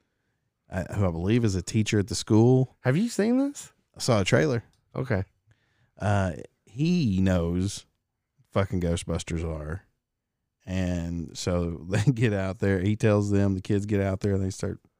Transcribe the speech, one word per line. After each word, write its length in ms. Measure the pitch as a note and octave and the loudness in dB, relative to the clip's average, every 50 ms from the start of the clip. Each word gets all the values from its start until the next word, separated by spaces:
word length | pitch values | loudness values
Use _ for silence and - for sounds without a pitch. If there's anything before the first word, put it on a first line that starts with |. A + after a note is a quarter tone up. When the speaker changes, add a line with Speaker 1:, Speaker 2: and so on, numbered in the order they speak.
| _ _ _ _ _ _ _ _ _ _ _ _ _ _ | _ _ _ _ _ _ _ _ _ _ _ _ _ _
Speaker 1:
I, 120 | - F#2 | -8 -8
who 240 | E2 - - G2+ G2 | -6 -4 -2 0 0
I 40 | F2+ | 0
believe 340 | E2 E2 E2+ G2 A2+ B2 A#2 | 0 0 0 2 2 2 2
is 100 | G#2 F#2+ | 2 0
a 80 | F2+ | -2
teacher 360 | - - - A2 G#2 - A2 G#2 | -4 -2 0 0 0 2 2 0
at 100 | F#2+ - | 0 0
the 60 | - | -4
school. 640 | - - - A2 G#2+ A#2 B2 C3 C3 C3 - _ _ | -6 0 4 4 6 6 6 6 4 2 0 _ _
Speaker 2:
Have 160 | - B2 C3+ | -2 0 2
you 120 | F3 A3+ A#3+ | 2 0 0
seen 300 | - - G3+ A3+ B3 C4 | 0 0 0 2 2 2
this? 340 | C#4 C#4 C#4+ - - - _ _ _ _ _ | 0 -2 -4 -10 -16 -20 _ _ _ _ _
Speaker 1:
I 40 | - | -4
saw 200 | - - A#2 G#2 | 0 2 2 2
a 40 | F#2 | 4
trailer. 400 | - B2+ C#3+ D#3 D3+ A#2+ A2+ - _ _ _ _ _ - | 4 2 2 2 2 0 -2 -4 _ _ _ _ _ -8
Speaker 2:
Okay. 300 | - C3 - A2 F#2 G2 - _ _ _ _ _ _ _ _ _ _ _ _ _ - | -8 -4 -2 -2 -4 -4 -6 _ _ _ _ _ _ _ _ _ _ _ _ _ -4
Speaker 1:
Uh, 340 | - G2+ G#2 G2+ F#2+ F2+ D2 A#1+ - - _ _ _ | -2 0 2 2 0 -2 -4 -6 -12 -18 _ _ _
he 540 | - - B2 D#3 E3+ F3+ F3+ D3 G#2+ F#2 F#2+ | -16 -6 -2 0 2 2 2 2 2 2 2
knows 680 | F#2+ F#2+ F#2 F2 E2+ E2+ F2 F2+ F#2 G2 - - - _ _ _ _ _ _ _ _ _ _ _ _ _ | 2 2 2 2 0 0 0 -2 -2 -2 -4 -8 -14 _ _ _ _ _ _ _ _ _ _ _ _ _
fucking 280 | - G2+ F#2+ - - F2+ | -2 -2 -2 0 -2 -2
Ghostbusters 640 | F2 E2+ E2+ E2+ - - E2 E2 - - E2+ E2 F2 | -2 -2 -2 -2 -4 -6 -6 -6 -6 -6 -6 -6 -6
are. 400 | E2 D#2 D2+ D2 D2+ D#2 F#2+ - _ _ _ _ _ _ _ _ _ _ _ _ _ _ _ _ | -6 -8 -8 -8 -10 -10 -10 -12 _ _ _ _ _ _ _ _ _ _ _ _ _ _ _ _
And 680 | - F#2 F#2+ F#2 F2+ F2+ E2+ E2 E2+ E2+ E2+ D#2+ - - | -6 -4 -2 -2 -2 -2 -4 -4 -6 -6 -8 -8 -10 -10
so 440 | - - F#2+ F2 F2 F2 E2+ E2+ - D#2 | -6 -4 -2 0 0 -2 -2 -4 -8 -6
<laughs> 40 | F2 | -4
they 140 | F#2+ G#2+ G#2 C#3 | -2 2 2 2
get 200 | B2+ A2+ B2+ A2+ G2+ | 2 2 0 0 0
out 240 | F#2+ F#2+ F#2+ F#2 - | -2 -2 -4 -4 -2
there. 220 | G2+ G2 G2 F#2 | 0 0 0 2
He 160 | F2+ G#2 G#2+ | 0 0 0
tells 340 | - - A2 G#2 G#2 G#2 G2+ | 2 2 4 4 4 2 2
them, 240 | G2+ G2 G2+ G2 F#2+ | 2 2 2 2 0
the 80 | F#2 | -2
kids 240 | - - G#2 G2+ G#2 | -2 0 0 0 0
get 140 | G#2 G#2+ G2 | 0 -2 0
out 180 | G2 G2 F#2+ F#2+ | 0 -2 -2 -2
there, 140 | - G2+ G2 | -2 -2 0
and 100 | F#2+ G2 | 0 -2
they 60 | F#2+ | -4
start 280 | - - - F#2+ F#2+ - _ _ _ _ | -6 -6 -8 -8 -8 -10 _ _ _ _